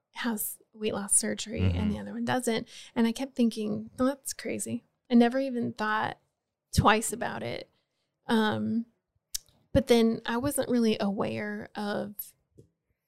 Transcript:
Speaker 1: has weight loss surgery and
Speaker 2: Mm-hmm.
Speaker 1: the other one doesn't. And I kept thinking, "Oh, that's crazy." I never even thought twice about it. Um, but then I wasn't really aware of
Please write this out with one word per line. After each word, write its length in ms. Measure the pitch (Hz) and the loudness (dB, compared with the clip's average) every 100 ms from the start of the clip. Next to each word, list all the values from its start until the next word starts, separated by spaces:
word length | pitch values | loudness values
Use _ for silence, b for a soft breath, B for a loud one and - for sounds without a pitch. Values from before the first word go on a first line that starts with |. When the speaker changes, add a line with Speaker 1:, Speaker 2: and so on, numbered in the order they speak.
| _ | _
Speaker 1:
has 460 | - 247 214 - - _ | -6 -4 -4 -6 -10 _
weight 220 | 220 214 | -8 -4
loss 220 | - 202 - | -4 2 2
surgery 440 | 214 214 214 226 | 2 -4 -6 0
and 120 | 185 | 2
Speaker 2:
Mm-hmm. 160 | 180 214 | 2 0
Speaker 1:
the 60 | 208 | -2
other 140 | 202 | -6
one 120 | 220 | -6
doesn't. 440 | 240 247 254 220 - B B | -2 0 0 -2 -4 B B
And 100 | - 226 | 0 2
I 40 | |
kept 220 | 226 277 | 0 -4
thinking, 560 | - 233 220 214 214 220 - | 2 2 2 -4 -6 -6 -2
"Oh, 80 | 254 | 0
that's 260 | 277 - | -2 -8
crazy." 520 | - 226 214 226 233 - _ - | -10 -8 -6 -6 -8 -8 _ 4
I 40 | |
never 260 | 240 233 262 | 6 6 4
even 320 | 269 240 233 | -2 -4 -4
thought 460 | 226 214 214 - - _ _ _ _ _ - | -4 -2 -2 -2 -6 _ _ _ _ _ 2
twice 360 | 190 214 - | 4 4 2
about 300 | 240 - 104 | -4 -6 -6
it. 260 | 117 - - _ _ _ _ _ - | -6 -8 -12 _ _ _ _ _ 0
Um, 580 | 226 214 220 214 220 233 _ _ _ _ - _ _ _ | 2 2 0 0 -2 -4 _ _ _ _ -14 _ _ _
but 160 | 277 269 | 2 4
then 320 | 233 226 226 | 6 4 2
I 120 | - 233 | -2 -2
wasn't 320 | 285 277 - | -2 -2 0
really 280 | 247 226 - | 2 2 2
aware 680 | 202 202 220 220 208 208 - | 0 -2 -4 -4 -6 -8 -10
of 400 | - 208 202 208 208 - _ _ _ _ _ _ _ | -8 -4 -4 -6 -10 -18 _ _ _ _ _ _ _